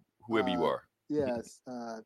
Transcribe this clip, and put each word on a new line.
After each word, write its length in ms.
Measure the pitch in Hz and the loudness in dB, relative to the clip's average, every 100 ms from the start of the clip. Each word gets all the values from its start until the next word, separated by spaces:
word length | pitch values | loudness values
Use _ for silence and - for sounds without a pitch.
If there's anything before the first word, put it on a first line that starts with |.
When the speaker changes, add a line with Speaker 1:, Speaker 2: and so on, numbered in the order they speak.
| _ _ - | _ _ -2
Speaker 1:
whoever 220 | 110 92 | 2 2
you 140 | 87 | 2
Speaker 2:
Uh, 40 | 76 | 2
Speaker 1:
are. 140 | 64 - _ - | 0 -6 _ -4
Speaker 2:
yes. 500 | 147 131 120 - - - | 0 0 -2 -6 -16 -14
Uh, 340 | 123 117 113 | -10 -10 -10